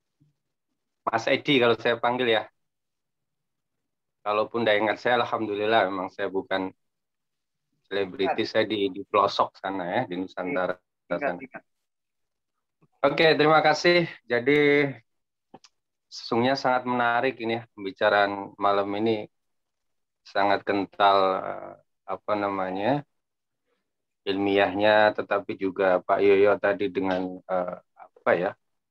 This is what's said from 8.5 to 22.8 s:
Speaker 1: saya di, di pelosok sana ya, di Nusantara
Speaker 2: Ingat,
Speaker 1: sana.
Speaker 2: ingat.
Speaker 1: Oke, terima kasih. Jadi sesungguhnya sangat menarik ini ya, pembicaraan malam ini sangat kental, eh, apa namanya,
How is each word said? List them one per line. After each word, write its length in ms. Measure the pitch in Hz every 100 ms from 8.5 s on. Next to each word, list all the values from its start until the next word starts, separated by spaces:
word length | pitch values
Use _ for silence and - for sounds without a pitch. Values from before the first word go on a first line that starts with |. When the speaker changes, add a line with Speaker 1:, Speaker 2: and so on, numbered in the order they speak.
Speaker 1:
saya 100 | 113 110
di, 160 | 107 98
di 80 | 95
pelosok 560 | 95 104 101 - 107 -
sana 240 | 95 98
ya, 180 | 87 104 127
di 80 |
Nusantara 640 | 87 92 - 90 87 90 90
Speaker 2:
Ingat, 420 | _ _ - 87
Speaker 1:
sana. 160 | 92 87
Speaker 2:
ingat. 200 | - 110 _ _ _ _ _ _ _ _ _ _ _ _ _ _
Speaker 1:
Oke, 240 | 143 143 160
terima 260 | 139 151 156
kasih. 460 | 156 151 175 175 165 -
Jadi 640 | - 120 123 147 147 143 143 123 _ _ _ _ _ - _ _ _ _ _
sesungguhnya 480 | - - 117 123
sangat 320 | 135 131 127 123
menarik 480 | 123 120 120 131 123
ini 160 | 113 117
ya, 40 | 117
pembicaraan 800 | - 98 95 107 104 101 101 101
malam 320 | - 101 101 101 101
ini 240 | 113 107 107 _ _ _ _ _ _ _ _ _
sangat 420 | - 104 101 98
kental, 560 | - 101 92 - 101 98 95 95
eh, 320 | 98 98 95 98 _ _ -
apa 260 | 95 - 104
namanya, 640 | 101 98 92 92